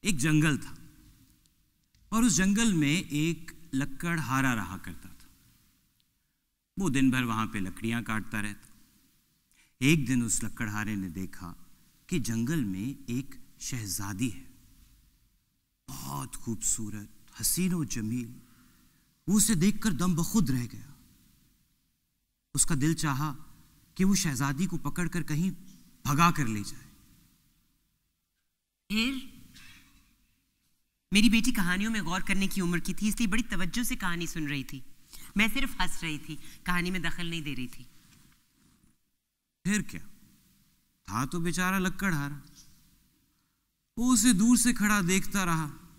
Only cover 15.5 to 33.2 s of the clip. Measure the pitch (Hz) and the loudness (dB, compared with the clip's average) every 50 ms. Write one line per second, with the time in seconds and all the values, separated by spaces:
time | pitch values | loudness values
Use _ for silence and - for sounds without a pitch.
15.5 | _ _ _ _ _ _ _ - - - - 131 139 143 67 65 - - - - | _ _ _ _ _ _ _ -14 -14 -12 -10 -8 -8 -8 -8 -8 -10 -10 -6 -6
16.5 | 113 98 - - - - 113 104 98 104 104 104 - - - - - - 110 - | -6 -2 0 -2 -2 -2 -4 -8 -8 -10 -12 -14 -20 -20 -20 -20 -14 -4 -2 -2
17.5 | - - 180 190 175 175 151 104 - 123 110 107 117 123 120 113 123 - - _ | 0 2 2 2 2 0 -2 -2 -2 -4 -2 -2 -2 -4 -4 -6 -12 -18 -20 _
18.5 | - - - - _ _ _ _ _ _ _ _ _ _ _ - 190 214 190 - | -20 -20 -20 -20 _ _ _ _ _ _ _ _ _ _ _ 2 4 4 4 4
19.5 | 233 165 160 202 208 - - 220 175 123 180 180 180 151 170 - - 226 180 123 | 4 4 4 4 4 4 2 0 2 2 2 2 2 2 0 2 4 2 4 4
20.5 | 131 127 120 113 - 104 - - - - - - - _ _ _ _ _ _ _ | 2 0 -2 -4 -8 -14 -16 -18 -20 -20 -20 -20 -20 _ _ _ _ _ _ _
21.5 | _ _ _ _ _ _ _ _ _ _ _ _ _ _ _ _ _ _ _ _ | _ _ _ _ _ _ _ _ _ _ _ _ _ _ _ _ _ _ _ _
22.5 | _ - - - 170 139 135 151 165 160 - 156 139 131 151 156 139 - - - | _ 2 2 4 4 2 2 2 2 0 0 -2 0 0 -2 -4 -4 -8 -12 -18
23.5 | - - - _ _ _ _ _ _ - 185 190 202 190 - 170 139 120 143 139 | -20 -20 -20 _ _ _ _ _ _ 2 2 4 4 4 2 0 0 0 0 -2
24.5 | 143 135 185 185 175 160 - 143 143 - 180 165 - 175 151 - 156 147 170 190 | 0 0 -2 -2 -2 -4 -4 -4 -2 -2 -2 -2 -2 -2 -4 -2 -2 0 0 -2
25.5 | - - - - - - - - - - _ - - 135 170 175 165 - 147 113 | -2 -4 -12 -20 -20 -20 -20 -20 -20 -8 _ 0 4 4 6 4 4 4 0 0
26.5 | 110 104 101 - - - - - - - - - - - _ _ _ _ _ _ | -2 -4 -6 -8 -10 -14 -16 -20 -20 -20 -20 -20 -20 -20 _ _ _ _ _ _
27.5 | _ _ _ _ _ _ _ _ _ _ _ _ _ _ _ _ _ _ _ _ | _ _ _ _ _ _ _ _ _ _ _ _ _ _ _ _ _ _ _ _
28.5 | _ _ _ _ _ _ _ _ 202 214 226 254 277 262 262 - - - - - | _ _ _ _ _ _ _ _ -2 -2 0 0 -2 -4 -8 -12 -16 -18 -20 -20
29.5 | - - - - - - - - - - _ _ _ _ _ _ _ _ _ _ | -20 -20 -20 -20 -20 -20 -20 -20 -20 -20 _ _ _ _ _ _ _ _ _ _
30.5 | _ _ _ _ _ _ _ _ _ _ _ _ 185 202 208 233 208 226 - 247 | _ _ _ _ _ _ _ _ _ _ _ _ 2 6 6 8 6 6 4 4
31.5 | 247 214 185 170 180 185 202 220 226 214 190 170 175 185 190 - 196 190 196 190 | 2 2 2 0 0 0 0 -2 -2 -2 -2 -2 -2 -2 0 2 2 2 2 2
32.5 | - 196 185 170 170 170 - - 185 - 196 214 196 - | 0 0 0 0 0 0 -2 -2 -2 0 0 0 0 0